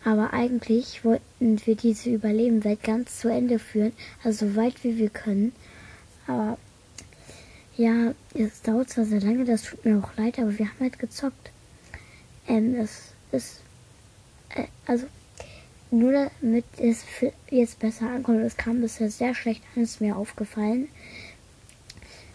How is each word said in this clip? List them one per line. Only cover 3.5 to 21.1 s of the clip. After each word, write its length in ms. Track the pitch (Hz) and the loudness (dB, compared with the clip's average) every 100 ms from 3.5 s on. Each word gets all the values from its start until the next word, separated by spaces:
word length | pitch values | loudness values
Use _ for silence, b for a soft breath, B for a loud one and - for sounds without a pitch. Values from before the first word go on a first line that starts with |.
| 233 | 0
führen. 340 | - 214 214 - B B | -2 0 0 -2 B B
Also 240 | 240 214 208 | -4 0 0
so 100 | 202 | 2
weit 280 | 233 - | 0 0
wie 120 | 247 226 | -4 0
wir 140 | 214 | 0
können. 420 | - - 196 220 - B B B B B - - | -2 -2 0 0 -2 B B B B B -18 -6
Aber 300 | 247 214 - - - - - - B B B B B B - | -4 -2 -4 -12 -20 -20 -20 -20 B B B B B B 0
ja, 380 | 233 233 233 269 - | 2 4 2 -2 -10
es 280 | 285 214 - | -2 -2 -2
dauert 280 | - 220 262 | -2 0 0
zwar 160 | - 214 | -2 0
sehr 140 | 208 | 2
lange, 240 | 196 240 | 2 0
das 180 | 247 226 | 2 0
tut 220 | - - | -2 -4
mir 140 | 233 208 | 2 2
auch 180 | 190 - | 0 -2
leid, 220 | 220 240 | -2 0
aber 180 | 220 208 | -2 0
wir 100 | 208 | -4
haben 120 | - | -2
halt 180 | 254 - | -4 -4
gezockt. 520 | 240 - 277 - - - - B B B B B B - - | -10 -6 -8 -8 -20 -20 -20 B B B B B B -20 -2
Ähm, 280 | 226 220 | 2 2
es 380 | 247 214 - - - - | 0 -4 -8 -20 -20 -6
ist, 280 | 262 - - - - - - - - - - - | -6 -6 -18 -20 -20 -20 -20 -20 -20 -20 -20 -12
äh, 140 | - - - - | -10 -10 -12 -2
also, 200 | 240 262 - - - B B B - - | -2 -2 -16 -20 -20 B B B -20 0
nur 400 | 233 240 277 277 - | 4 6 4 2 -2
damit 260 | 254 233 - - | 0 0 -2 0
es 260 | 233 226 | 2 2
für 300 | - - 262 - - | -4 -4 -4 -4 0
jetzt 280 | 254 233 - | 2 2 0
besser 320 | 220 226 226 | -4 -2 -6
ankommt, 340 | 247 247 226 | -4 0 2
es 140 | 226 - | 2 -4
kam 240 | - 240 | -4 -2
bisher 280 | 226 - 214 | -2 -2 -4
sehr 240 | - 247 | -2 -4
schlecht 280 | 240 233 220 - | -2 -4 -4 -6
an, 80 | - | -4
ist 200 | 226 - | -4 -2
mir 140 | 214 190 | -2 -2
aufgefallen. 720 | 208 - 208 - 214 240 285 B B | -6 -6 -8 -2 -2 0 -4 B B